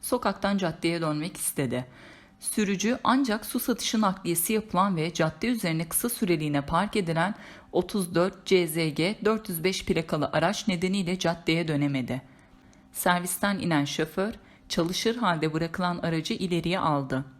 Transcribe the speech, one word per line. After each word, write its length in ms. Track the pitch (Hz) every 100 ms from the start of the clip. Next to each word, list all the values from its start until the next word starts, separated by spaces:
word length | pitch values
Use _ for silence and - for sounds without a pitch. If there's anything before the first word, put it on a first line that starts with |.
sokaktan 560 | - 247 208 196 196 202
caddeye 440 | 180 165 170 170
dönmek 360 | 160 151 165 -
istedi. 480 | - - 135 120 127 - - - - _
Sürücü 600 | - - 202 196 214 254
ancak 420 | - 254 269 214 -
su 140 | 247
satışı 420 | - 240 - 226
nakliyesi 520 | 214 190 175 165 -
yapılan 420 | 220 214 180 202 175
ve 180 | 160
cadde 340 | 170 160 - 226
üzerine 420 | 240 180 160 160
kısa 200 | - 240
süreliğine 520 | - 196 165 151 143
park 340 | 139 165 208 220
edilen 400 | 170 165 175 214 - - -
otuz 440 | - 185 214 175 170
dört 300 | 180 190 -
C 220 | 185 170
Z 80 | 156
G 400 | 160 147 165 220 208
dört 240 | 220 220
yüz 140 | 170
beş 220 | 170 190 -
plakalı 440 | 170 160 160 147
araç 340 | 160 165 202 -
nedeniyle 520 | 180 185 196 170 185
caddeye 480 | 175 170 - 165 165
dönemedi. 540 | 147 143 139 120 123 - - - - - - -
Servisten 680 | - 185 180 180 - 202 196
inen 260 | - 156 143
şoför 480 | - 160 - 202 226 - - -
çalışır 480 | - 170 185 226 240
halde 360 | 214 165 156
bırakılan 440 | 156 165 165 180 175
aracı 360 | 170 160 160
ileriye 460 | 226 185 170 165 185
aldı. 460 | 160 143 135 131 139